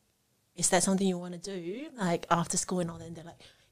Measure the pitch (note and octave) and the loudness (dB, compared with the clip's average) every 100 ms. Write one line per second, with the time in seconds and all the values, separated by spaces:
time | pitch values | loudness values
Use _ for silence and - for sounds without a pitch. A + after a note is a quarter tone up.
0 | _ _ _ _ _ - - F3+ G3 F#3+ | _ _ _ _ _ -2 4 4 4 4
1 | F#3+ F3 F3 E3+ G3 F#3+ E3+ A3+ D#4 B3+ | 2 0 -6 -10 -8 -6 -6 -8 -10 -2
2 | F3+ E3+ - E3+ - F#3 - F3+ E3+ E3 | 0 0 2 2 2 -2 0 -2 -2 -6
3 | E3 E3 E3 - - _ _ | -12 -12 -14 -18 -20 _ _